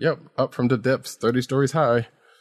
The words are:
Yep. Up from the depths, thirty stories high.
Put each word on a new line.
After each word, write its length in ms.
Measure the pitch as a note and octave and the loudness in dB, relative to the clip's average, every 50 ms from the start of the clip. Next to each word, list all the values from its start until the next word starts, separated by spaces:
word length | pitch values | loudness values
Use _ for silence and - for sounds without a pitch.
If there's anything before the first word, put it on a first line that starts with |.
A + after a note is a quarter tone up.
Yep. 180 | - D#3+ D3+ - - - _ - | -2 -2 -2 -4 -8 -10 _ -4
Up 160 | C3+ C3 - | -4 -4 -2
from 140 | - B2+ A#2+ | -2 0 0
the 100 | C3 A#2 | 0 0
depths, 380 | G#2 B2+ C3+ - - - - | 0 0 -2 -2 -4 -10 -10
thirty 260 | - - A2+ A#2 B2 | -2 -2 0 0 0
stories 300 | B2 - C3+ C3+ C#3 C3 | -2 -2 0 0 0 0
high. 360 | - E3 D3+ B2 A#2+ A#2+ A#2 - _ _ _ _ _ _ | 0 0 2 2 2 2 0 -4 _ _ _ _ _ _